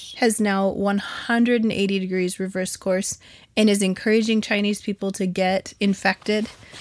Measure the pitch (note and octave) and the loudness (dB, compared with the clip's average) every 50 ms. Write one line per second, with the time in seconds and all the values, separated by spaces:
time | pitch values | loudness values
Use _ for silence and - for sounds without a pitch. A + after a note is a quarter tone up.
0 | - - - - B3+ A#3 G#3+ - G#3+ G#3 G3 G3 G3 G3 - - G3 G3+ G3+ G3+ | -16 -14 -4 0 0 2 2 2 0 0 2 2 2 0 0 0 0 0 0 0
1 | - - - - - - A#3 A#3 A#3 A#3+ B3 A#3+ A3 A3 G#3 - G3+ G3 G3 G3 | -2 -4 -8 -8 -4 0 2 4 4 4 4 2 2 2 0 0 0 0 0 0
2 | F#3+ F#3 F#3 F#3 F3+ F3+ F#3 - F#3+ F#3 G3 F#3+ F#3 F#3 - - - G3 F#3 F#3 | -2 -2 0 0 0 0 -2 -4 -6 -4 -4 -4 -4 -4 -6 -4 -2 0 0 0
3 | G3+ - - - - - - - - - - - G#3+ G#3+ G3+ G3+ G3+ F#3 F#3 - | 0 -2 -6 -10 -12 -20 -20 -20 -20 -6 0 4 4 4 4 4 2 0 0 0
4 | - A3+ G#3+ A3+ A3 A3 A3+ A3 G#3 - A3 G3+ G3+ G3+ G#3 - - - G3 - | 0 2 2 2 2 2 0 0 0 0 0 0 0 0 -2 -2 -4 -6 -6 -4
5 | - G3 F#3+ - G3 F#3 F3 - F#3+ F#3 F#3+ F#3+ - - - - G#3 G3+ G3 - | -4 -4 -4 -2 -2 -2 0 0 0 2 0 0 -4 -6 -6 -2 0 0 0 2
6 | - G3 F#3+ - - - G#3+ G#3+ G#3+ - - - - - - - | 0 0 0 -2 -2 -2 -2 -2 -2 -4 -8 -14 -20 -20 -20 -16